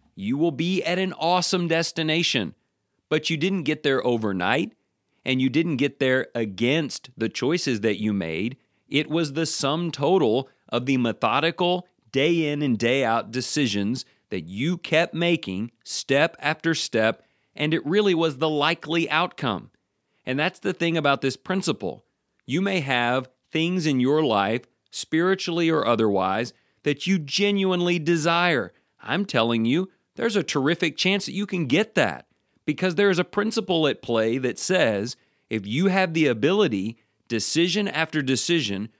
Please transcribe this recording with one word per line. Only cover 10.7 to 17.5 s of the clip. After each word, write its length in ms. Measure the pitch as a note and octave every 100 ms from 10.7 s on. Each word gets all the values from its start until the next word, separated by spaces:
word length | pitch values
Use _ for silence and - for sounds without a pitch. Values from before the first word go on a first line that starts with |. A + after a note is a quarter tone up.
| B2+ B2+
the 100 | C3
methodical, 920 | A#2 - A2+ B2+ E3 E3+ F3 F3+ - _ _
day 340 | C3 D#3 E3+ D3+
in 120 | D3
and 160 | C#3+ A2
day 260 | A#2 C3+
out 280 | A#2 A#2 G#2+
decisions 720 | B2 A#2+ D3 B2 G#2 G2+ B2+ - _ _
that 180 | G2 E2
you 300 | G2 D3+ F3+
kept 360 | - D#3+ E3+
making 580 | D#3+ E3+ E3+ - F#2 A#2 -
step 540 | - - - C3+ E3 -
after 340 | D3 D#3 E3
step, 520 | D#3+ - A2+ A2 - _ _ _